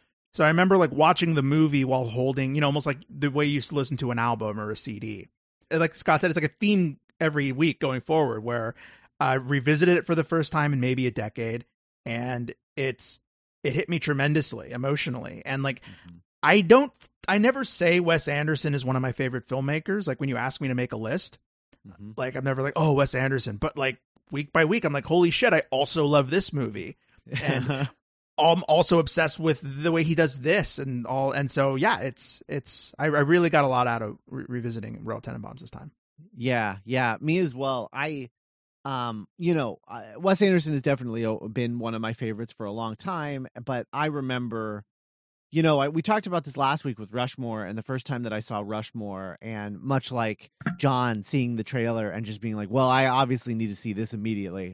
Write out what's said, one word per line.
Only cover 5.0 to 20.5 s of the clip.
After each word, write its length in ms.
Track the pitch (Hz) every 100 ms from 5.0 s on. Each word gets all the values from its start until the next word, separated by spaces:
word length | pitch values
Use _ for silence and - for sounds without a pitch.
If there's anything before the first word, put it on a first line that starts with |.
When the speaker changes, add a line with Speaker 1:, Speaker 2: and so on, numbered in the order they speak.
| 110 101 - _ _ _ _
Speaker 1:
And 100 | 160
like 140 | 160
Scott 280 | - - 156
said, 100 | 185
it's 60 | 165
like 140 | 151
a 40 | -
theme 380 | 208 202 170 - _ -
every 320 | 160 147 139
week 280 | 131 165 -
going 220 | 143 131
forward 420 | - 160 139 110
where 300 | 113 120 113 - - - _ -
I 160 | 135 131
revisited 600 | 127 143 127 151 180 175
it 120 | -
for 80 | 165
the 80 |
first 280 | 151 165 147
time 220 | 160 147
in 60 | 139
maybe 260 | 123 127 127
a 60 |
decade, 540 | 120 107 - 113 117 - _ _ _
and 500 | 120 117 123 123 120 - _ -
it's, 440 | 135 123 - - _ _ _ _
it 100 | 143
hit 140 | 135 -
me 120 | 170
tremendously 720 | - 139 143 151 139 113 -
emotionally. 720 | 120 135 143 - 123 - 87 -
And, 180 | 135
like, 160 | 139 127
Speaker 2:
Mm-hmm. 380 | - 95 87 87 _ _ 147
Speaker 1:
I 140 | 202
don't, 320 | 175 247 285 - - _ -
I 120 | 202
never 260 | 226 269
say 380 | 254 - 175 180
Wes 260 | 170 165 -
Anderson 460 | 147 151 151 156
is 100 | 143
one 140 | 127 131
of 40 |
my 120 | 131
favorite 340 | - 131 127 -
filmmakers. 600 | 131 139 156 175 202 170
Like, 120 | 127
when 80 | 151
you 80 | 117
ask 240 | 127